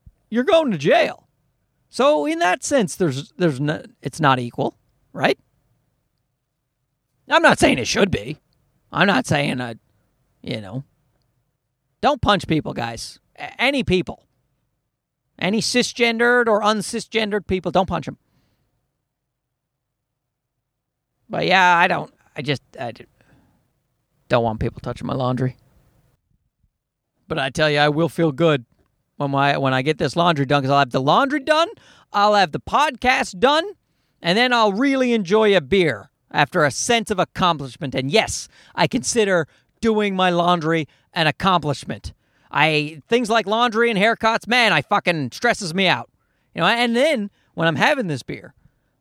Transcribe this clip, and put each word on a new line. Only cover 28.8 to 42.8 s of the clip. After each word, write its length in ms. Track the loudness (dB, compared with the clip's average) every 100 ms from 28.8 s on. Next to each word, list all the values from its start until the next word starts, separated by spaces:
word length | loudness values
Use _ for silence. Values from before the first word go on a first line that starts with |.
| _ _ _ -8
when 140 | -4
my, 260 | 0 0 2
when 160 | 0
I 80 | 0
get 160 | 0 -2
this 180 | -2 2
laundry 300 | 2 2 0
done, 160 | 0
'cause 80 | 2
I'll 100 | 2
have 100 | 2
the 100 | 0
laundry 400 | 2 2 2 -2
done, 280 | 0 0 0 -6 _ -20 _
I'll 220 | 0 4
have 180 | 4 2
the 80 | -2
podcast 800 | -2 0 0 0 0 0 -2 0
done, 260 | 2 2 -2 -10 _ _ _ _
and 140 | -2 2
then 160 | 2
I'll 200 | 4 2
really 400 | 2 0 2 2
enjoy 440 | 0 2 2 4 2
a 40 |
beer 500 | 2 2 2 -2 -10 _ _
after 340 | -2 0 2
a 60 | 0
sense 400 | 0 -2 -2 0
of 80 | -4
accomplishment. 760 | -4 0 0 0 -6 -10 -8
And 160 | -4 0
yes, 380 | 0 -2 -6 -12 _ _
I 120 | -2 -2
consider 600 | 0 -2 0 2 2 -2 _ _ _
doing 360 | 0 0 0 0
my 140 | 2
laundry 580 | 2 2 0 0 -2 -2 _ _
an 140 | -2 -2
accomplishment. 840 | 0 0 0 0 -6 -8 -12 -12 -16 _ _ _
I, 520 | 0 2 2